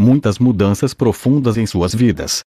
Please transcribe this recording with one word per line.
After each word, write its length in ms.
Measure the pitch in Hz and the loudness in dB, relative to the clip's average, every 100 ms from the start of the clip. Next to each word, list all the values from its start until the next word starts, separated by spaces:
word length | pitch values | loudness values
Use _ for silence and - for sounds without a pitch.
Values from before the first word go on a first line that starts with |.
muitas 380 | 110 143 113 95 | 2 2 0 0
mudanças 560 | 123 101 101 101 135 - | 0 2 0 0 -2 -2
profundas 600 | 120 - 127 147 123 110 | -2 0 0 0 0 -2
em 120 | 110 | -2
suas 260 | 95 90 | -2 -2
vidas, 460 | 107 120 78 - - - | 0 0 0 -6 -8 -4